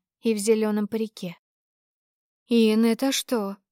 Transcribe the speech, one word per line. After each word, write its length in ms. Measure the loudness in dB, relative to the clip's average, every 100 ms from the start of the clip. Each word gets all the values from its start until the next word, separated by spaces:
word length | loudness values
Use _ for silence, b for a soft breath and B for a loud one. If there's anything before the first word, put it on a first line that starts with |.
| _ _
и 140 | -4 -2
в 20 |
зеленом 500 | 0 0 0 -2 -4
парике. 480 | -6 -8 -8 -14 -14 _ _ _ _ _ _ _ _ _ _ _
"Ин, 360 | 4 4 4 2
это 260 | 2 -2
что? 460 | -2 -4 -4 -4 -10 _